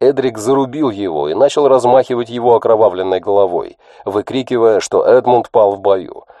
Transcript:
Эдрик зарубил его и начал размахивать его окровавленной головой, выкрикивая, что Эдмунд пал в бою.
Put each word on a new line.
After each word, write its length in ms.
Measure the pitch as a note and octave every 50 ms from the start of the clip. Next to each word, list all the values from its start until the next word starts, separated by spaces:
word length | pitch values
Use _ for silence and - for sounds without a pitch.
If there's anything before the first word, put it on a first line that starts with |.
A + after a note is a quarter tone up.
Эдрик 380 | B2 C3+ C#3+ C3 B2 B2+ A#2 A2
зарубил 520 | G#2+ B2+ C#3 C#3 C3+ B2 B2+ D3+ D3+ B2+
его 380 | G2+ G2 G2+ F#2 D#2+ D2 C#2+ D2+
и 60 | D#2+
начал 320 | G#2 C3+ C#3+ - D3+ D3
размахивать 640 | C3+ C3+ B2+ A#2+ B2 B2+ C3 B2 - B2+ A#2+ A#2+ A2+
его 240 | A#2+ A#2+ A#2 B2 A#2
окровавленной 640 | G#2+ - A#2 A2+ G#2+ A2 G2+ F2+ F2+ F#2 F#2 F#2 F#2
головой, 600 | F2 G#2 G2 G2+ G2 F2+ F2 E2 F2 F2 - _ _ _ _ - _
выкрикивая, 720 | G#2 G2 G#2 G2 - A2+ C3+ A#2+ - B2+ A#2 A2+ A2+ G#2+ F#2
что 260 | - - - F#2 -
Эдмунд 460 | - A#2 B2+ - B2 B2 A#2+ A2+ -
пал 240 | - A#2+ G#2+ G2+ G2+
в 60 | G2
бою. 420 | G2 G2+ G2 F#2+ E2+ - - - - - - _